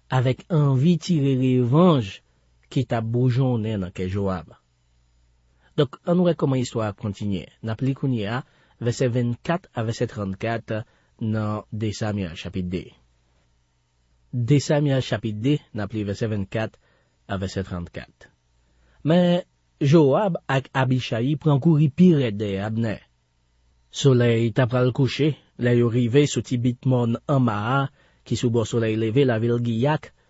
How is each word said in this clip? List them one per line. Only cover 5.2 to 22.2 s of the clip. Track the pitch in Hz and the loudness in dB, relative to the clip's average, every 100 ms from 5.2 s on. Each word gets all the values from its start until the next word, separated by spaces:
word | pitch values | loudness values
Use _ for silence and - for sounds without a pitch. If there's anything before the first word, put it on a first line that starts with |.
| _ _ _ _ _ - | _ _ _ _ _ -2
Donk, | 143 - - | -2 -2 -2
an | 175 | 2
nou | 175 | 2
wè | |
kòman | 160 143 131 | 0 0 0
istwa | 117 117 107 - | -2 -4 -4 -6
kontinye. | 107 98 104 95 - _ | -8 -6 -6 -6 -8 _
N | 110 | -10
ap | 110 131 | -4 -4
li | 135 | -2
kounye | 139 120 101 | -2 -4 -4
a, | 123 - _ _ - | -6 -10 _ _ -8
vèsè | 117 - 131 | -4 -2 -2
vennkat | 123 120 117 - 170 - | 0 -2 -4 -4 -6 -6
a | - 113 | -8 -6
vèsè | 113 117 | -4 -6
trannkat | - 98 95 110 117 - 110 - _ _ - | -6 -8 -6 -6 -6 -6 -8 -8 _ _ -8
nan | 110 110 107 107 - | -4 -2 -2 -6 -8
De | 107 110 | -6 -6
Samyèl | - 107 104 90 82 | -4 -4 -4 -6 -10
chapit | 90 95 90 | -10 -6 -6
de. | 87 - _ _ _ _ _ _ _ _ _ _ _ _ _ _ | -6 -10 _ _ _ _ _ _ _ _ _ _ _ _ _ _
De | 123 117 143 | -4 2 2
Samyèl | - 147 147 135 - | 2 0 2 0 -2
chapit | 113 113 104 | -4 -4 -4
de, | 127 147 _ | -2 -2 _
n | 104 101 | -8 -6
ap | |
li | 110 101 | -4 -4
vèsè | 98 113 | -4 -4
vennkat | 104 95 110 110 _ _ _ _ _ - | -4 -4 -6 -6 _ _ _ _ _ -8
a | 98 | -6
vèsè | 95 98 95 | -4 -6 -6
trannkat. | 90 85 - - _ - _ _ _ _ _ _ _ 143 | -8 -10 -14 -18 _ -20 _ _ _ _ _ _ _ 0
Men, | 175 175 175 - _ _ - | 2 4 0 -4 _ _ -2
Joab | 143 165 143 151 123 165 - | 4 6 6 4 0 -4 -2
ak | 135 - | -2 -2
Abishayi | 139 131 127 - 113 127 156 | -2 0 0 -2 -4 -2 0
pran | 156 143 | 2 2
kouri | 165 151 156 | 4 4 4
pi | - 180 | 6 6
rèd | 151 | 6